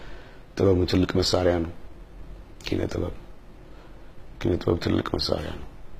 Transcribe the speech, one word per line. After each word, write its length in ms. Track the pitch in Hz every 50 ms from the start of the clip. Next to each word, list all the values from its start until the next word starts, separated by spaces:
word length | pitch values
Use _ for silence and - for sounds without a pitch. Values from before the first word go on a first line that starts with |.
| - - - - - - - - - - -
ጥበብ 260 | - 95 98 92 90 90 -
ትልቅ 240 | - 92 90 - -
መሳሪያ 420 | 92 90 - - 92 90 87 87 85
ነው። 120 | 82 82 - - - - - - - - - - - - - - - - - - -
ኪነ 180 | - - 50 - -
ጥበብ፣ 280 | - - - - - - - - - - - - - - - - - - - - - - - - - - - - -
ኪነ 160 | - - 98 90 87
ጥበብ 200 | - - 92 85
ትልቅ 280 | - - 92 92 - -
መሳሪያ 400 | - 85 - - - 50 - -
ነው 180 | - - - - - - - - -